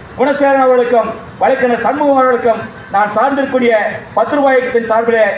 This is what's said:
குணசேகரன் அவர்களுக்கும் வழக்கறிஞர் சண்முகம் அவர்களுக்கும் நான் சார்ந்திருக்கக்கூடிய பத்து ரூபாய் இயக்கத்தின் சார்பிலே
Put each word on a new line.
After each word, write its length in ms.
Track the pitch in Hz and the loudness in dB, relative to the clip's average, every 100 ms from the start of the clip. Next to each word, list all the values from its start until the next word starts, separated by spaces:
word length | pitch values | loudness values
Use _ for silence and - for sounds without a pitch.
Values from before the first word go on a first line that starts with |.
| - - | -12 -2
குணசேகரன் 460 | 269 285 277 269 262 | -2 2 2 4 4
அவர்களுக்கும் 440 | 247 240 240 208 - - - | 2 2 0 0 -6 -14 -2
வழக்கறிஞர் 440 | 208 254 247 226 226 | 0 2 0 0 -2
சண்முகம் 320 | 285 294 269 | 0 2 2
அவர்களுக்கும் 440 | 254 240 240 220 220 - - | 2 2 0 -2 -6 -14 -4
நான் 200 | 202 208 208 | -2 0 0
சார்ந்திருக்கக்கூடிய 580 | 262 277 262 254 240 214 170 - - 208 | 0 0 -2 0 2 2 0 -6 -6 -2
பத்து 180 | 233 294 | 0 0
ரூபாய் 180 | 269 262 | 2 2
இயக்கத்தின் 320 | - 233 226 | 0 -2 0
சார்பிலே 340 | 220 233 226 202 | 0 2 2 2